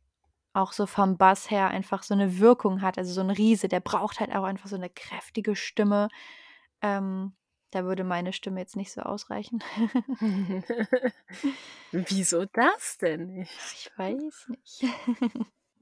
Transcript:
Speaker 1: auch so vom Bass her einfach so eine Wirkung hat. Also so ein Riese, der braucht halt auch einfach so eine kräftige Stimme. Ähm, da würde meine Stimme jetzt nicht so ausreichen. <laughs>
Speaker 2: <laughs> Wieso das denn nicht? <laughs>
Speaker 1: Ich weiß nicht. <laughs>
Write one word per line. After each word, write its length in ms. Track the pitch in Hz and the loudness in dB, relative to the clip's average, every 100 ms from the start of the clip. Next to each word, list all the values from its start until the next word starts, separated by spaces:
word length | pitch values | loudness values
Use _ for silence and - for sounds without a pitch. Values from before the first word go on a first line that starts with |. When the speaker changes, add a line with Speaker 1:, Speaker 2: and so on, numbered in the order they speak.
| _ _ _ _ _ | _ _ _ _ _
Speaker 1:
auch 180 | 196 190 | 0 0
so 120 | - 202 | 0 -2
vom 320 | - 190 180 | 4 4 8
Bass 320 | 190 196 - | 8 8 2
her 200 | 202 190 | 0 2
einfach 340 | 190 - 196 | 0 -4 -6
so 100 | - | 0
eine 260 | 202 196 180 | 2 2 6
Wirkung 420 | 226 247 202 190 | 8 8 4 0
hat. 160 | 190 185 | -2 -2
Also 160 | 180 | -4
so 80 | 180 | -2
ein 100 | 190 | 0
Riese, 360 | 202 220 214 185 | 4 4 4 4
der 120 | 180 | -2
braucht 400 | - 190 208 - | 0 -2 -2 -4
halt 120 | 214 196 | -4 -2
auch 80 | |
einfach 240 | 190 196 196 | -4 -6 -8
so 80 | 196 | -8
eine 140 | 180 | -10
kräftige 680 | - - - - - 208 196 | -12 -12 -12 -8 -6 -2 -4
Stimme. 540 | - - 208 202 208 - - - - - _ - | -4 0 2 4 0 -4 -20 -20 -20 -20 _ -4
Ähm, 520 | 208 196 190 190 190 - _ _ _ | -2 -2 -2 -4 -6 -10 _ _ _
da 140 | 190 185 | -6 -2
würde 180 | 190 | -2
meine 300 | 185 175 180 | -2 -2 -4
Stimme 260 | - 196 185 | -6 -8 -8
jetzt 160 | 180 190 | -8 -8
nicht 160 | 196 | -10
so 100 | - | -8
ausreichen. 600 | - 208 - 214 208 233 - 214 226 247 269 254 | -8 -8 -8 -10 -6 -8 -8 -2 0 0 -2 -2
<laughs> 0 | |
Speaker 2:
<laughs> 920 | 220 190 185 190 - 233 214 254 254 - _ 190 277 269 - - - | 0 0 -2 -4 -4 -4 0 2 0 -4 _ -4 -4 -4 -14 -20 -6
Wieso 540 | 170 175 196 175 170 196 | -4 0 0 2 0 0
das 520 | 226 285 427 - - | 2 2 2 -6 -2
denn 360 | 175 156 180 | -2 -2 -6
nicht? 180 | 185 180 | -10 -12
<laughs> 220 | - - | -12 -14
Speaker 1:
Ich 180 | - - - | -14 -16 -6
weiß 500 | 190 262 302 - - | -4 -4 -6 -10 -14
nicht. 320 | 240 - - | -14 -14 -6
<laughs> 720 | 254 - - 233 240 - - _ _ _ | -4 -4 -4 -2 -2 -4 -10 _ _ _